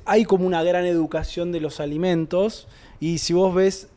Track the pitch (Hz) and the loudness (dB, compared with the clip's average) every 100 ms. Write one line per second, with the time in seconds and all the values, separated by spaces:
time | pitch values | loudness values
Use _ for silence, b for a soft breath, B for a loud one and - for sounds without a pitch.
0 | - 214 220 190 185 170 170 180 180 170 | 2 2 4 2 2 0 2 2 2 0
1 | 156 160 156 - 175 170 151 - 147 151 | 0 -2 -4 -6 -4 -4 -6 -6 -6 -2
2 | 185 165 160 180 214 - - b b b | 0 0 0 0 -2 -4 -18 b b b
3 | 156 165 - 175 190 180 190 190 - | -4 -2 0 2 2 4 2 0 -12